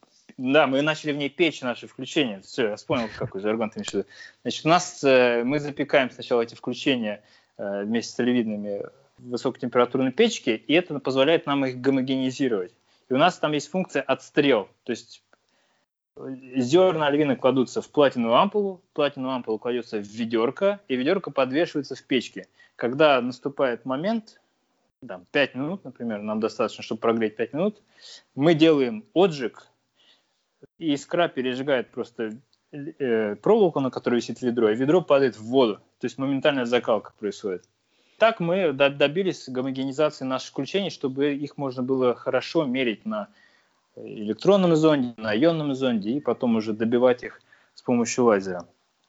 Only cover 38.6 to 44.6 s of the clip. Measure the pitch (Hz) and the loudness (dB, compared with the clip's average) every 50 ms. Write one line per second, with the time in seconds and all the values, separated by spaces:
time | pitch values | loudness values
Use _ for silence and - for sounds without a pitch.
38.6 | 185 156 135 135 139 139 143 143 143 143 147 185 202 180 143 - - - 127 127 | 0 0 2 4 2 2 4 2 0 0 2 0 -2 -2 -4 -6 -8 -8 -6 -4
39.6 | 127 135 131 135 131 135 127 139 151 156 151 - 135 131 131 123 - - - - | -4 -4 -4 -4 -6 -6 -2 0 0 0 0 -4 -6 -4 -4 -4 -6 -8 -8 -8
40.6 | 139 - - 196 202 160 - - - 135 131 139 143 147 143 139 151 139 - - | -6 -4 -4 -4 -4 -4 -6 -4 -6 -6 -2 0 0 0 0 -2 -6 -10 -8 -8
41.6 | 139 135 127 131 123 127 135 131 131 123 117 - - - 131 127 - - - 170 | -8 -6 -6 -6 -4 -2 0 0 2 0 0 -2 -4 -4 -2 -2 -4 0 -2 -2
42.6 | 156 127 123 131 131 120 104 - - 110 110 107 101 - _ _ _ _ _ _ | 0 0 -2 -2 -2 -2 -2 -4 -6 -8 -6 -6 -8 -10 _ _ _ _ _ _
43.6 | _ _ _ _ _ _ _ - 113 110 104 110 107 104 107 - - 175 202 196 | _ _ _ _ _ _ _ -18 -16 -14 -12 -10 -6 -6 -6 -2 2 4 4 6